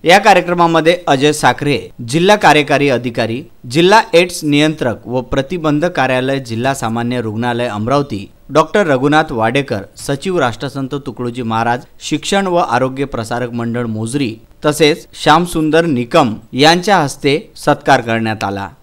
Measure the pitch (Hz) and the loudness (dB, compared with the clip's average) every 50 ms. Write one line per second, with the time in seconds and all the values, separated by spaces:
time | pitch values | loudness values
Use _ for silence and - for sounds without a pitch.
0 | - 160 180 208 208 220 196 180 175 175 175 170 170 170 165 165 156 160 175 170 | 6 6 4 6 6 6 4 4 4 0 2 2 2 4 4 4 4 4 2 2
1 | - - 147 131 139 151 151 147 - 131 123 - 147 147 143 101 - - - - | 0 0 0 2 2 0 0 2 2 2 2 2 -2 -2 -2 -2 -4 -10 -14 -14
2 | 123 113 127 165 175 196 208 202 - 165 147 151 147 135 147 139 143 143 127 120 | -10 -4 -2 0 4 4 4 4 6 4 4 4 4 2 0 0 2 0 0 0
3 | 120 127 110 135 117 107 113 127 160 - - - - 123 120 156 170 180 208 226 | -2 -4 -4 -4 -4 -4 -4 -8 -10 -16 -20 -18 -14 -4 0 2 4 6 6 4
4 | 220 - - 170 180 175 175 - 160 151 143 143 151 156 160 151 151 123 104 - | 4 4 4 4 4 4 -4 -6 -2 0 2 2 2 2 0 -2 -4 -4 -4 -4
5 | - 107 120 131 123 - - 135 135 - 185 175 156 156 147 151 156 180 175 - | -8 -6 -6 -6 -4 -2 -4 -4 -2 -2 -6 -4 -2 0 0 0 0 -2 0 0
6 | 131 127 131 127 127 131 139 139 131 117 113 113 123 135 139 131 123 113 113 117 | 0 0 0 0 0 -2 -4 -4 -4 -6 -6 -4 -2 -2 -4 -2 -4 -4 -4 -4
7 | 120 120 123 123 113 110 104 113 120 123 120 120 120 123 104 104 107 120 135 143 | -4 -2 -4 -4 -4 -4 -4 -4 -4 -2 -2 -2 -4 -4 -4 -4 -2 -2 0 -2
8 | 143 143 120 95 101 - _ _ _ - 135 147 160 160 - 208 202 160 139 127 | -2 -2 -6 -10 -10 -12 _ _ _ -2 0 0 0 2 2 0 2 2 0 2
9 | 131 147 147 156 160 160 151 113 110 113 120 143 139 - 117 101 98 - _ - | 2 2 2 2 0 0 -2 -2 -2 0 0 0 -2 -2 -6 -8 -8 -12 _ -14
10 | - - 139 135 - 190 185 175 139 120 110 - - 135 - 143 135 127 147 143 | -8 -6 -6 -6 -4 -4 -2 0 0 -2 -2 -6 -10 -8 -8 -8 -8 -6 -8 -8
11 | 139 - 110 - 123 120 120 127 123 117 113 110 117 117 120 127 - - _ - | -8 -10 -10 -8 -8 -8 -6 -6 -6 -4 -2 -2 0 0 -2 -4 -6 -14 _ -16
12 | - - 156 143 - - 202 196 196 190 175 170 170 - 117 123 131 131 131 131 | -8 -6 -6 -4 -2 -2 -2 0 0 0 0 0 0 0 0 0 0 -2 -4 -6
13 | 143 135 - 120 110 107 120 120 123 120 120 117 117 117 117 120 120 113 110 107 | -6 -6 -6 -8 -6 -6 -4 -6 -6 -6 -6 -6 -6 -4 -4 -4 -4 -4 -4 -6
14 | 110 113 123 147 139 110 110 - - _ _ _ - 156 147 - 165 147 160 170 | -6 -4 -4 -4 -4 -4 -6 -10 -18 _ _ _ -4 -2 0 2 2 2 2 0
15 | - - - - - 156 147 165 180 170 - 165 156 156 147 165 170 170 143 120 | -6 -20 -16 -2 2 4 4 4 2 0 -2 -2 -2 2 2 2 2 2 -2 -2
16 | 123 117 - 165 147 117 107 - - _ - 127 139 156 170 180 175 214 202 180 | -4 0 2 2 2 2 -2 -6 -12 _ -2 2 4 4 4 2 2 2 2 2
17 | 151 139 - - - 143 135 165 - - _ - - 156 143 - - - 139 127 | 2 -2 -4 -4 -2 0 0 0 -4 -10 _ -4 0 0 0 0 2 2 2 2
18 | 113 117 113 113 113 110 110 98 107 98 101 98 98 92 - _ | 2 -2 -2 -2 -2 -4 -4 -4 -6 -6 -6 -6 -10 -12 -14 _